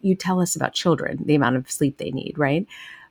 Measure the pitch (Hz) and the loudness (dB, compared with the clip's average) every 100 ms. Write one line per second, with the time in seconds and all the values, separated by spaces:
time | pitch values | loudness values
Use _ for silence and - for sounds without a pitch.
0 | 196 190 180 185 175 - - - 180 151 | 0 0 2 0 0 0 -2 0 2 2
1 | - - - 151 120 127 127 - 143 - | 0 -4 2 4 4 2 -2 -2 -2 -2
2 | - 135 - 151 139 151 202 - - - | -6 -6 -6 -2 0 0 -2 -10 -18 -20
3 | - | -8